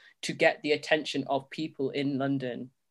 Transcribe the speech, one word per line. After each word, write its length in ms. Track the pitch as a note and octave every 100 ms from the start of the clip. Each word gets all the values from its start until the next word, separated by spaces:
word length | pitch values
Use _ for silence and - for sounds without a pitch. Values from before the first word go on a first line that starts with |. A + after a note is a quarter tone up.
| - _
to 120 | -
get 280 | C#3 D#3+ -
the 100 | D3
attention 540 | D3 - D#3 D3+ C#3+ C#3
of 220 | C#3 C3+
people 400 | - D#3+ - C3+
in 280 | - C#3+ C3+
London 520 | C#3 C#3 C3 B2 B2+ _ _